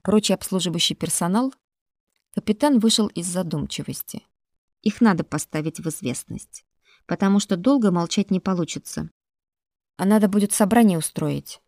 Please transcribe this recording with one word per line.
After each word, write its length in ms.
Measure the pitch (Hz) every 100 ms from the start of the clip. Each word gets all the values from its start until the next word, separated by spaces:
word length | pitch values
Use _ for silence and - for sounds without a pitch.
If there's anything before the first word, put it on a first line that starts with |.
прочий 320 | - 214 214
обслуживающий 640 | 190 - 190 175 170 - -
персонал. 580 | 165 - 175 202 262 - _ _ _ _ _ _ _
Капитан 440 | - - 214 294 262
вышел 280 | 220 226 214
из 180 | - 175
задумчивости. 1000 | 180 175 190 202 - 175 156 - - _ _ _ _ _ _
Их 180 | - -
надо 220 | 233 165
поставить 560 | 143 151 - 156 156 -
в 100 | 160
известность, 760 | 151 - 123 - 107 - - _ _ _ _ _
потому 320 | 170 196 202
что 180 | - 185
долго 340 | 190 277 208
молчать 400 | 175 170 - 196
не 100 | 185
получится. 680 | - 185 160 - - - 156 _ _ _ _ _ _ _ _ _
А 80 |
надо 240 | 185 220 202
будет 240 | 202 202
собрание 460 | - 202 233 226 170
устроить. 600 | 156 - 156 143 139 -